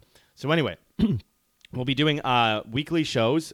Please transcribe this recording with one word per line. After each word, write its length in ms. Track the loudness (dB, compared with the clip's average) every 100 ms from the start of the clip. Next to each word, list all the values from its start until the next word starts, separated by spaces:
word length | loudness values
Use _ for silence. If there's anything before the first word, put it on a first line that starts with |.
| _ _ _ _
So 160 | -2
anyway, 260 | 0 0 -4 _
<clears throat> 880 | 0 0 0 -6 _ _ _ -14
we'll 120 | -6 -4
be 100 | 0
doing, 260 | 2 0
uh, 400 | 2 2 2 0 -4
weekly 340 | -8 -2 -2
shows, 480 | 0 0 2 2 -2